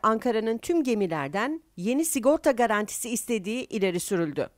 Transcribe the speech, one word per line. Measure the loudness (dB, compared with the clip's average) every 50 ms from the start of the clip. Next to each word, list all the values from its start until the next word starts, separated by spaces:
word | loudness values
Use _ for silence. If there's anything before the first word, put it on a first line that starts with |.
| 2
Ankara'nın | 2 2 2 2 0 0 0 0 0 -2 -2
tüm | -2 0 0 2 2
gemilerden | 2 2 2 2 0 0 -2 -4 -2 -2 -2 -2 -2 -4 -6 -10 _ _ -6
yeni | -2 0 0 0 0
sigorta | 0 0 2 4 4 2 4 4 2
garantisi | 4 4 4 2 2 2 0 -2 -6 -8 -6 -4
istediği | -4 -4 -2 -2 -4 -2 -2 -4 -6 -6 -6
ileri | -6 -2 0 0 0 0 -2
sürüldü. | -2 -2 0 0 0 0 -2 -4 -6 -6 -8